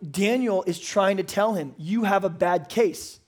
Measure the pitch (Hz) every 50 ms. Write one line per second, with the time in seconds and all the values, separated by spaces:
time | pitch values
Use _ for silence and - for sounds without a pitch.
0 | - 147 139 185 196 208 240 262 254 226 196 185 - 180 170 - - - - 208
1 | 196 190 202 190 185 - - 196 208 226 220 180 151 135 127 - 151 170 208 233
2 | 220 196 202 196 196 185 165 - - - 269 214 - - - 220 233 180 - -
3 | - - - - _